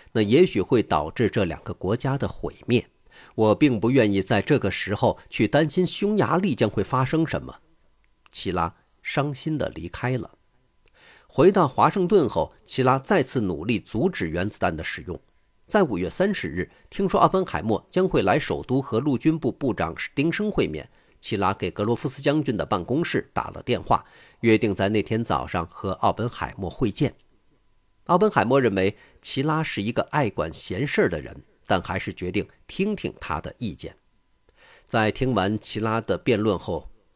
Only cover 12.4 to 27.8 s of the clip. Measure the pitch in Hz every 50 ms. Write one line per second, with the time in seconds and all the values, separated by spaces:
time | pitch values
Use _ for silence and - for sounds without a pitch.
12.4 | 78 - - _ _ - - - 127 127 131 135 131 - 214 175 123 - - 135
13.4 | 107 92 85 71 82 113 120 92 - - - 110 147 196 170 - 92 82 76 85
14.4 | 92 104 - - 95 92 82 76 78 - - - - 92 82 - - _ _ _
15.4 | _ _ _ _ _ _ - 214 185 139 104 87 92 85 - - 185 214 202 -
16.4 | - 80 73 90 87 - _ _ _ _ - - 196 175 - 190 - 160 - 190
17.4 | 185 - - - - 110 107 - - _ - 180 190 180 - 135 98 95 110 156
18.4 | - - 82 71 87 - 123 139 131 - - 113 139 151 131 117 - 160 160 156
19.4 | - 123 - - 143 127 98 - 85 80 82 - - - - - 143 170 170 -
20.4 | 214 214 190 180 110 78 78 76 64 - _ _ _ _ _ _ - - 117 98
21.4 | 98 92 98 - 107 90 - - 104 110 120 - - 139 - - 135 147 143 156
22.4 | 143 135 113 92 73 - - 90 - - 123 156 175 - - - - - _ -
23.4 | - - - - - - 120 95 101 - 123 - - - - - - - _ _
24.4 | - 113 110 107 117 104 95 95 98 101 110 107 95 - 113 113 117 - 87 65
25.4 | 64 - - 90 - - - - - 98 92 - - 104 - - 110 120 - -
26.4 | - 65 - - 98 87 - - 135 104 - - 147 123 - _ _ _ _ _
27.4 | _ _ _ _ _ _ _ _